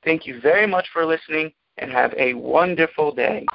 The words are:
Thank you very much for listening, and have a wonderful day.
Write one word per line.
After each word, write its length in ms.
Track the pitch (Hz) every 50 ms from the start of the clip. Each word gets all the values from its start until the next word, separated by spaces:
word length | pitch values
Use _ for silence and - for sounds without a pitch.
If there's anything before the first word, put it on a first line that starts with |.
| _
Thank 220 | 160 160 160 -
you 160 | - 131 120
very 240 | 120 143 165 196 214
much 220 | 208 190 185 180 -
for 140 | - 165 165
listening, 460 | 160 160 160 - - 156 156 156 160 _ _ _ _ _ -
and 140 | 131 135
have 220 | 127 123 123 120 - -
a 160 | 131 127 127
wonderful 800 | 120 123 123 131 151 175 180 180 165 165 156 - - 156 147 147
day. 320 | 127 123 - 214 214 - - -